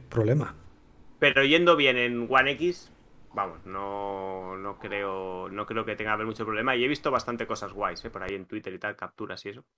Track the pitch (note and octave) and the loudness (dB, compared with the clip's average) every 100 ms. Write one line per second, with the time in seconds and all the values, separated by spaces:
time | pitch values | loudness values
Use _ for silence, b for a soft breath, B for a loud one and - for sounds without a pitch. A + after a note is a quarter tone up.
0 | - A#2 G#2+ D3 - - - - - - | -4 0 4 2 0 -8 -20 -20 -20 -20
1 | - - D3 C3+ C#3 D#3+ F3 D#3+ C#3 B2 | -10 2 4 6 6 8 8 8 6 4
2 | A#2+ A#2+ A#2 C3 C3+ C3+ F3 F3 - - | 2 0 2 4 4 2 -2 -2 -10 -20
3 | - - - - F#2+ D#2+ F#2+ F#2+ G2 G2+ | -20 -20 -10 -4 -4 -6 -10 -6 -4 -4
4 | G2+ G2 F#2+ F#2+ F#2 F#2+ G2 G2 G#2 G2+ | -4 -4 -6 -8 -8 -8 -10 -10 -6 -4
5 | G2 F#2+ F#2+ F#2 F#2 G2+ G#2+ A2 A2+ G#2 | -4 -4 -6 -6 -8 -8 -4 -4 -4 -4
6 | G#2+ G#2+ A2 G#2+ A2 G#2+ B2+ B2+ B2+ D3 | -2 -2 -2 -4 -4 -2 0 2 2 0
7 | D3+ B2 - A#2 A2+ G#2+ G2 G2 G2 F2 | 0 0 -2 -6 -4 -6 -6 -4 -4 -4
8 | A#2 G2 F#2+ G2 F#2 G#2+ G2+ F#2 G#2 G2+ | -10 -10 -8 -8 -8 -10 -10 -8 -8 -8
9 | F#2 - G#2 F#2+ G2+ A2+ - | -10 -10 -10 -10 -10 -12 -18